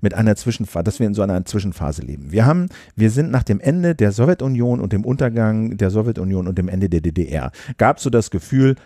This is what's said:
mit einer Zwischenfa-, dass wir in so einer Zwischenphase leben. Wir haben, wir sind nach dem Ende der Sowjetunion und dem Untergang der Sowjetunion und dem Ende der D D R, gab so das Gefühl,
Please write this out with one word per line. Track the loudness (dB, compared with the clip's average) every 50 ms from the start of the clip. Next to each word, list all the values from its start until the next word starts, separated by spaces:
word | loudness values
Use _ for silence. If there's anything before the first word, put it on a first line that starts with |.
mit | -2 -2 0
einer | 2 2 2 2
Zwischenfa-, | 2 0 -4 -4 -4 -6 -6 -4 -4 -2
dass | -2 -2 0
wir | -2
in | -2 0
so | 0 0
einer | 0 0 -2 -4
Zwischenphase | -2 -4 -4 -2 -4 -4 -4 -6 -6 -4 -6 -8
leben. | -10 -12 -12 -12 -4
Wir | 0 4 4
haben, | 4 4 2 0 -4 -8 -14 -20 -16 _
wir | 2 2 2
sind | 4 2 0 0
nach | 0 0 0
dem | 0 -2 0
Ende | 0 0 0 2 0 0 2
der | 2 0 0
Sowjetunion | 2 2 2 2 2 0 0 -2 0 0 0 0 0 -2
und | -2 -2 -2
dem | -2 0
Untergang | -2 -2 0 0 0 0 0 0 2 0 0 -2 -4 -2
der | 0 0 0
Sowjetunion | 0 0 -2 -2 -4 -4 -4 -2 -2 -2 -2
und | -2 -2
dem | -2 -2
Ende | -2 -2 -2 0 0
der | 0 0
D | 0 0
D | -2 -2 -4 -2
R, | -4 -4 -4 -6 -10 -12 -14 -14 -2
gab | 2 2 2 2 2
so | -2 0
das | 2 2 0 0
Gefühl, | -6 -8 -6 0 2 4 4 4 2 0 _